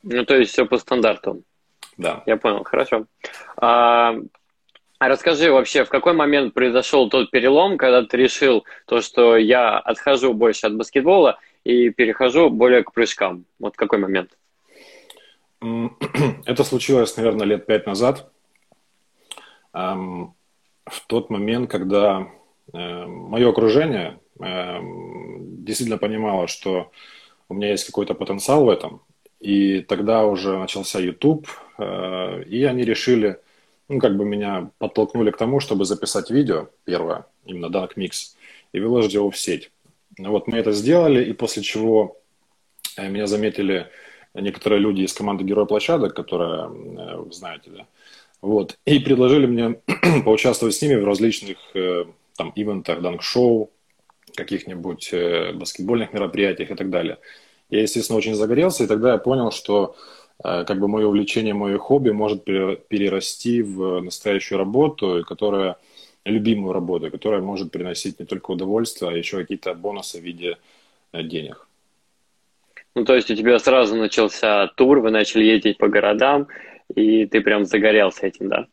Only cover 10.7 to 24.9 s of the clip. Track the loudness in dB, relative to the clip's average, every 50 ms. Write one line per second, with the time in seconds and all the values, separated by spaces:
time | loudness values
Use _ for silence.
10.7 | -2 -4 -8 -2 _ 0 4 4 6 6 6 4 4 0 _ _ _ _ _ 2
11.7 | 4 4 4 2 4 2 2 2 2 2 0 2 4 4 4 4 4 4 4 6
12.7 | 6 4 4 0 _ -2 0 0 0 -4 -4 -4 -4 -8 -16 _ _ _ -8 -8
13.7 | _ -4 -2 0 0 0 0 0 -2 -2 -4 _ _ _ _ _ _ _ _ _
14.7 | _ -20 -20 -20 -20 -20 _ _ -20 _ _ _ _ _ _ _ _ _ -8 -6
15.7 | -6 -4 -6 -6 -6 _ -10 -6 -2 0 0 0 -2 -4 -6 -6 0 0 0 0
16.7 | 0 -4 0 2 4 4 2 2 -2 0 0 0 0 2 0 0 0 -2 0 0
17.7 | 0 0 0 -4 -2 2 2 0 0 -2 -10 _ _ _ _ _ _ _ _ _
18.7 | _ _ _ _ _ _ _ _ _ _ _ _ -20 -20 -20 _ _ _ _ _
19.7 | _ -8 -6 -6 -6 -6 -8 -10 -10 -12 -12 -14 _ _ _ _ _ _ _ _
20.7 | _ _ _ -18 -18 -18 _ _ -4 -4 -2 -4 -6 -4 -2 -2 -2 -4 -4 -4
21.7 | -4 -4 -2 0 2 4 4 4 2 0 -4 -10 -14 _ _ _ _ _ _ -18
22.7 | -14 -12 -12 -12 -12 -12 -14 -14 -14 -16 -12 -6 2 4 4 4 6 4 4 4
23.7 | 4 4 2 2 -2 -4 -4 -6 -10 -16 _ _ _ -14 -10 -8 -8 -8 -8 -8
24.7 | -10 -10 -12 -12